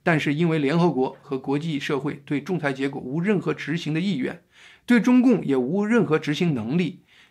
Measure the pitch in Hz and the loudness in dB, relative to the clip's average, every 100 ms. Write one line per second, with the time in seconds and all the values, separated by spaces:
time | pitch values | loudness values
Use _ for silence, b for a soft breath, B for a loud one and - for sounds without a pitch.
0 | - 160 156 147 175 160 135 170 175 127 | 0 2 2 0 0 2 2 4 2 2
1 | 131 - - 131 135 147 165 139 - 139 | -2 -6 -8 -8 -4 -4 -2 -6 -4 -4
2 | 147 139 - 147 147 175 147 135 135 131 | -4 -8 -6 -6 -2 -4 -2 -2 -4 -4
3 | 127 151 185 196 160 147 - 165 156 156 | -6 -4 0 0 0 -4 -4 -6 -4 -2
4 | 196 170 135 - _ b b b - 240 | -2 -2 -4 -8 _ b b b 2 2
5 | 247 254 247 196 - 135 123 196 208 233 | 4 6 6 4 2 0 0 0 2 2
6 | 147 156 151 151 175 131 107 165 170 - | 2 0 0 -2 0 -2 -2 -2 -2 -6
7 | b b b | b b b